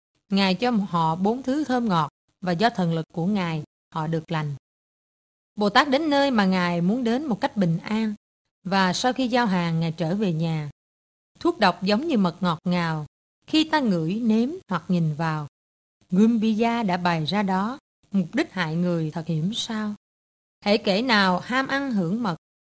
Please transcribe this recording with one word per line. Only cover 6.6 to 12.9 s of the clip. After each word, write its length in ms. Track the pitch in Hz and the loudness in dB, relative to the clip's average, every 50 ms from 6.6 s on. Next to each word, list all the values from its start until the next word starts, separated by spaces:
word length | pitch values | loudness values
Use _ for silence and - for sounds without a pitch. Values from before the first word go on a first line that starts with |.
| 175 175 175 175 | 0 0 0 0
muốn 220 | 170 180 214 262 254 | 0 0 0 0 0
đến 220 | 226 226 262 311 | -2 -2 -2 -2
một 160 | 302 214 - | -2 -4 -2
cách 160 | - - - 208 | -2 -4 0 0
bình 200 | 190 170 160 175 | 0 0 0 -2
an, 360 | - - 214 220 220 214 208 - _ _ _ _ _ _ _ _ - | -2 -4 -2 -2 -2 -2 -4 -8 _ _ _ _ _ _ _ _ -6
và 300 | 185 185 196 190 185 175 | -2 2 2 2 2 0
sau 200 | - - 254 254 | 0 0 -2 0
khi 140 | 262 262 240 | 0 -2 0
giao 180 | 233 247 240 | 0 0 2
hàng, 340 | 214 190 180 175 170 165 160 | 2 0 0 0 0 0 0
ngài 120 | 165 165 | 0 -2
trở 240 | 160 - 175 156 180 | -2 -4 -4 -2 -2
về 180 | 202 220 185 165 | 0 0 0 0
nhà. 360 | 156 170 165 160 156 151 147 - _ _ _ _ _ _ _ _ _ _ _ _ - | 0 -2 -2 -2 -4 -6 -8 -12 _ _ _ _ _ _ _ _ _ _ _ _ -4
Thuốc 200 | - 330 349 349 | -2 -2 0 4
độc 240 | 214 185 170 - 196 | 4 2 2 2 0
giống 240 | 185 208 214 302 339 | 0 0 0 0 0
như 100 | 302 214 | 2 2
mật 260 | 196 175 160 - - | 2 2 0 0 -2
ngọt 160 | 180 165 160 - | -2 -2 -2 -2
ngào, 420 | 180 180 180 170 165 | -2 0 0 0 -2